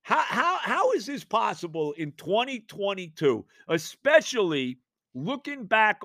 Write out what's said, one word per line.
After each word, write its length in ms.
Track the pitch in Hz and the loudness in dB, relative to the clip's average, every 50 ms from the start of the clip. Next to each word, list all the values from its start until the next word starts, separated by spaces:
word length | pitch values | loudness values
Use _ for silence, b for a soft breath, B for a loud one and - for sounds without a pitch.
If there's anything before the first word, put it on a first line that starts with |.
| _ | _
How, 160 | - 226 311 | 0 2 2
how, 380 | 294 - - 226 294 349 370 339 | 2 0 0 0 2 2 0 0
how 300 | 254 202 247 330 403 508 | -2 -2 0 2 2 2
is 160 | 494 320 196 220 | 2 0 -2 -4
this 160 | 285 220 - | -8 -10 -8
possible 720 | - - 226 220 - 180 - 170 170 156 160 151 147 147 | -2 0 0 0 0 -2 -4 -8 -8 -4 -4 -4 -4 -4
in 180 | 165 160 147 | -6 -8 -8
twenty 480 | 139 - - 151 190 220 247 277 269 233 | -8 -12 -4 0 0 0 0 0 -4 -10
twenty-two, 840 | - - - 180 202 196 202 190 180 165 156 - 160 139 120 107 - b b b b - | -12 -14 -10 -4 -4 -4 -4 -4 -8 -12 -8 0 2 2 2 2 -2 b b b b -4
especially 1080 | 165 165 160 - - - _ 269 302 311 302 - 262 233 196 170 156 143 131 127 131 - _ _ _ _ _ _ _ | -2 -2 -2 -6 -12 -2 _ 6 6 6 6 4 0 0 0 0 0 0 -2 -4 -6 -10 _ _ _ _ _ _ _
looking 500 | 131 143 202 277 254 - 294 285 277 233 | -8 -6 -4 -6 -6 -6 -10 -10 -10 -2
back 340 | - 220 220 220 214 196 - - | 0 4 4 4 4 2 0 -6